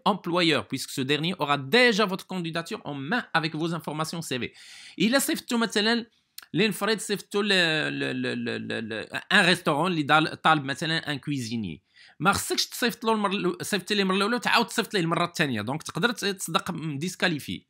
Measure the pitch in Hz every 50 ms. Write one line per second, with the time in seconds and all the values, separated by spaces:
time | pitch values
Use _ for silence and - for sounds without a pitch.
0 | - 185 208 180 - 175 165 180 180 165 147 120 101 - - 127 - - - 143
1 | 131 131 147 143 156 170 185 - 147 143 143 139 131 135 139 247 254 240 214 190
2 | 220 185 190 185 - - 190 185 170 165 156 165 165 - 220 - - - 147 139
3 | 135 147 226 247 - - - 165 151 160 160 151 165 170 175 160 - - 147 151
4 | 160 160 - 170 156 - 135 123 110 - - - - - - - - - - -
5 | 185 220 254 277 - - 277 - - - 240 233 226 220 - 214 202 220 233 233
6 | 226 - _ _ _ _ _ - - - - 147 214 220 180 - 202 208 226 196
7 | - - 208 180 - _ - 202 214 208 196 185 175 160 156 156 147 143 143 139
8 | 139 135 131 127 127 123 120 120 117 117 113 113 110 110 113 113 113 104 110 107
9 | 87 - - - - - 180 208 185 175 180 180 - - - 143 165 190 175 156
10 | 147 135 151 156 156 - - - - 170 160 151 135 135 135 - 170 156 165 160
11 | - - 147 131 - 151 147 135 120 107 120 117 104 87 76 - _ _ _ -
12 | - - - - 147 190 208 - - - 359 - - - - - 254 233 - -
13 | - 226 226 214 208 196 190 202 180 175 165 - 151 - - 190 180 - 214 202
14 | 196 190 190 202 196 208 240 240 - 208 - 226 233 226 - - 196 - - 196
15 | 165 165 170 165 175 165 - - 160 143 123 107 101 113 139 156 - - - 160
16 | 180 240 226 - - 202 190 190 - - 160 196 - - 170 131 151 160 143 135
17 | 156 185 - - 202 180 165 135 - - 92 - -